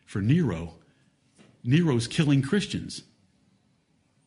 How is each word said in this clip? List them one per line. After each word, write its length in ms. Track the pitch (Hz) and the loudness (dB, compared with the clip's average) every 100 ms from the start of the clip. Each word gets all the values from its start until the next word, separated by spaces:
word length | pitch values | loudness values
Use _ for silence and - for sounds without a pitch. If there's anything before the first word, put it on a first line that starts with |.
| _ | _
for 140 | - | -4
Nero? 540 | 101 160 147 82 82 - _ _ _ _ _ _ - _ | 0 2 0 -2 -8 -14 _ _ _ _ _ _ -20 _
Nero's 460 | 123 147 170 123 117 | 0 2 4 2 0
killing 340 | - 147 139 | 0 2 2
Christians. 600 | 135 208 - - - - - _ _ _ _ _ _ _ _ _ _ _ | 2 -2 -2 -6 -8 -14 -18 _ _ _ _ _ _ _ _ _ _ _